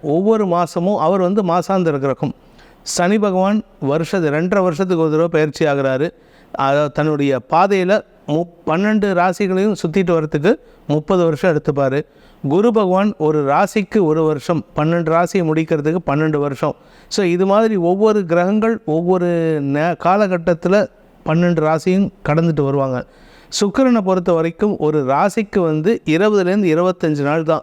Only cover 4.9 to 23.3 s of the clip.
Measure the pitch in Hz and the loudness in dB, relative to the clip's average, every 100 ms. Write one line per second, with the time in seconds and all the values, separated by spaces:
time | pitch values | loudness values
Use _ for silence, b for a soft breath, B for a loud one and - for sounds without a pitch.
4.9 | 170 160 156 170 160 156 - 156 143 135 | 0 2 2 2 0 0 0 0 0 0
5.9 | 131 165 b b b b - 135 143 147 | -2 -4 b b b b -4 0 0 0
6.9 | - 151 147 143 127 - 165 196 196 180 | -2 -2 0 0 -2 0 2 2 2 2
7.9 | 202 - _ - 156 170 - - 165 208 | 0 -2 _ -4 -4 -4 -8 -4 -2 0
8.9 | 214 202 175 180 175 196 185 214 208 165 | 0 0 0 0 0 -2 0 -2 -2 -2
9.9 | 190 180 165 156 151 175 302 b b - | 0 0 0 0 0 0 0 b b -4
10.9 | 151 151 185 165 147 185 147 156 139 135 | -2 0 0 0 0 0 0 -2 -2 0
11.9 | 139 - b b b 139 170 233 220 190 | -2 -6 b b b -2 2 2 2 2
12.9 | 185 208 - 156 151 139 151 196 220 185 | 2 0 0 0 0 0 0 0 -2 -2
13.9 | 220 160 156 156 147 - 160 - - 156 | 0 2 2 0 -2 -2 -4 -4 -2 0
14.9 | 170 156 165 175 196 160 156 160 156 147 | 0 0 0 0 0 0 -2 -2 -2 -2
15.9 | 175 156 143 156 147 143 131 151 - B | -2 -2 0 0 0 -2 -4 -4 -6 B
16.9 | B B - 185 175 190 202 226 202 170 | B B -2 0 0 2 2 2 0 0
17.9 | 196 220 208 170 170 185 214 226 226 - | 2 2 2 0 0 2 0 0 -2 -2
18.9 | 160 175 185 175 170 160 151 139 143 170 | -2 0 0 0 0 0 -2 -2 0 -2
19.9 | 165 170 202 202 180 170 170 180 202 185 | -2 0 2 2 0 -2 -2 0 0 0
20.9 | _ _ - - 160 175 160 156 160 185 | _ _ -10 -2 0 2 0 0 0 0
21.9 | 185 202 - - 156 165 151 139 139 135 | 0 -2 -4 -2 0 0 0 -2 -2 -2
22.9 | 127 - B B | -4 -8 B B